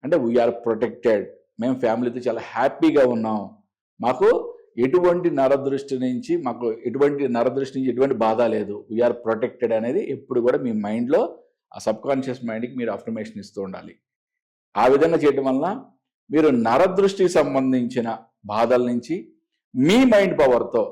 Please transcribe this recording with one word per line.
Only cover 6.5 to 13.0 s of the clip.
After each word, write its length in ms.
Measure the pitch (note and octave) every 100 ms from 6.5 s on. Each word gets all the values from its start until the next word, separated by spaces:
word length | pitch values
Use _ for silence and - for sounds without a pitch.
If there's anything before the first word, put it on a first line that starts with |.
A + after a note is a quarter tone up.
| A2+ A#2+ A2+ B2+
ఎటువంటి 360 | B2+ C#3+ C#3+ C#3
నరదృష్టి 460 | A#2 B2 C3 C3+ C3+
నుంచి 140 | C3
ఎటువంటి 220 | A#2 C3+
బాధ 260 | A#2+ A2 A2
లేదు, 320 | A#2+ G#2+ G2+ G2+ -
we 100 | A2+
are 140 | A#2+
protected" 580 | A#2 A2+ A2 A#2+ - A#2
అనేది 300 | A2 A2+ D#3+ A3+
ఎప్పుడు 300 | B2+ - B2
కూడా 180 | A#2+ C#3+
మీ 140 | C3+
మైండ్లో, 500 | G#2+ G#2 A2+ A#2+ E3 B3 - _ _ _
ఆ 60 | -
సబ్‌కాన్షియస్ 640 | - G#2+ C3+ C3+ C3 B2
మైండ్‌కి 300 | A#2+ A2 A#2+ C3
మీరు 160 | A#2
అఫర్మేషన్ 460 | G2+